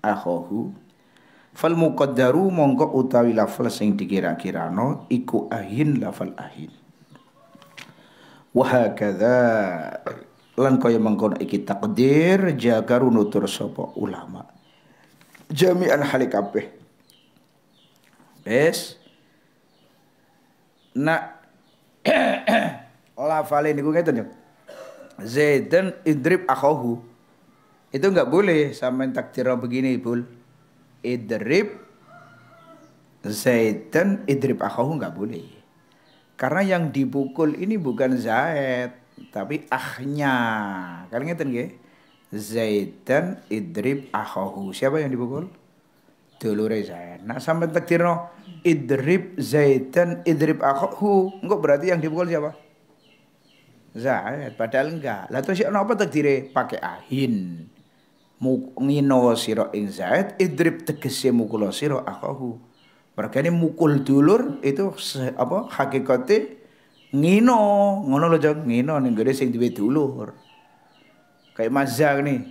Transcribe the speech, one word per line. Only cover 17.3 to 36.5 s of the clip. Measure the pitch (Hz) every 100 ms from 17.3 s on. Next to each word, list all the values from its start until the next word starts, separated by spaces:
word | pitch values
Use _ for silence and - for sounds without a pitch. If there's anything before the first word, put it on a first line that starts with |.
| _ _ _ _ _ _ _ _ _ _ _
Wes. | 98 117 156 165 - - _ _ _ _ _ _ _ _ _ _ _ _ _ _ _ _ _ _ _ 123
Nak | 147 165 - - _ _ _ _ _ _
<clears throat> | - 294 240 202 - 220 175 - - _ _ - 143
lafale | 156 151 147 151
niku | 143 147
ngeten | 160 165 123
yo. | 107 - _ _ - - - - - -
Zaidan | 104 131 147 139 104 170 190 - 160
idrib | 151 139 180 -
akhahu. | 131 143 151 123 117 - _ _ _ _ _ _ _ _
Itu | 139 190
enggak | 185 127
boleh | 160 202 160 139
sampean | - 127 127 131
takdir | 123 123 - 127 127
begini, | 120 127 131 123
Bul. | 117 120 120 - _ _ _ _ _ _
Idrib | 120 127 107 110 107 175 208 - - _ _ - - - - - - - - _ _ _ -
Zaidan | 107 135 120 110 104 - 156 196 196 -
idrib | 135 135 120
akhahu | - - 131
enggak | 156 92
boleh. | 85 107 120 - - _ _ _ _ _ _ _ -
Karena | 127